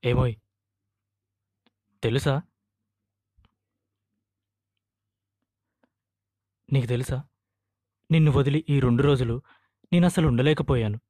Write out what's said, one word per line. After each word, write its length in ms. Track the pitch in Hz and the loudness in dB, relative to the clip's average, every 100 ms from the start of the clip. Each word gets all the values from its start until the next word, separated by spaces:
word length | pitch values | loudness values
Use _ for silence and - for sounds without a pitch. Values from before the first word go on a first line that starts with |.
ఏమోయ్, 320 | 127 123 127 110 _ _ _ _ _ _ _ _ _ _ _ _ _ _ _ _ | -2 0 -2 -4 _ _ _ _ _ _ _ _ _ _ _ _ _ _ _ _
తెలుసా? 320 | 113 120 147 139 - _ _ _ _ _ _ _ _ _ _ _ _ _ _ _ _ _ _ _ _ _ _ _ _ _ _ _ _ _ _ _ _ _ _ _ _ _ _ _ _ _ _ | -4 -2 -2 -4 -6 _ _ _ _ _ _ _ _ _ _ _ _ _ _ _ _ _ _ _ _ _ _ _ _ _ _ _ _ _ _ _ _ _ _ _ _ _ _ _ _ _ _
నీకు 180 | 135 117 | -4 -2
తెలుసా? 320 | 120 131 131 - _ _ _ _ _ _ _ _ | -4 -4 -8 -10 _ _ _ _ _ _ _ _
నిన్ను 200 | 160 156 | 2 4
వదిలి 320 | 139 139 147 160 | 2 0 -2 -2
ఈ 120 | 143 | 0
రెండు 220 | 127 120 | 2 2
రోజులు 340 | 143 135 123 117 - _ _ _ _ | 2 2 0 -6 -8 _ _ _ _
నేనసలు 340 | 175 175 180 160 | 2 2 2 0
ఉండలేకపోయాను. 680 | 120 135 151 - 131 107 107 _ | 2 2 0 0 -2 -2 -6 _